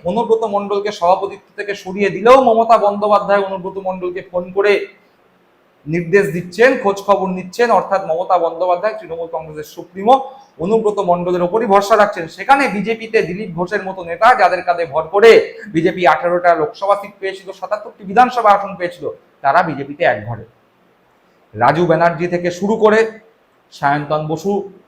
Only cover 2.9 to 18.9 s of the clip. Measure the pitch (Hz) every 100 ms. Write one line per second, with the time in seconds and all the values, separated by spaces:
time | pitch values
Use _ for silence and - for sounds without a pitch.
2.9 | 202 208 208 196 202 190 190 180 196 185
3.9 | 185 180 180 175 180 180 190 202 196 -
4.9 | - _ _ _ _ _ _ _ _ 143
5.9 | 165 165 196 175 170 175 202 240 254 202
6.9 | 196 - 190 185 185 180 - 240 196 175
7.9 | 190 170 160 185 185 165 165 180 175 208
8.9 | 165 165 165 165 165 156 151 151 - -
9.9 | 185 208 262 262 - - _ 170 226 208
10.9 | 202 185 175 175 180 175 214 214 196 202
11.9 | 220 202 - 160 - 190 285 254 202 208
12.9 | 226 220 220 170 180 214 165 180 208 190
13.9 | 185 170 170 220 247 180 180 170 170 165
14.9 | 147 160 196 226 220 - - - 160 165
15.9 | 185 170 156 175 175 175 165 151 - 196
16.9 | 202 208 - 196 190 180 185 185 208 233
17.9 | - 196 202 247 247 214 196 196 180 175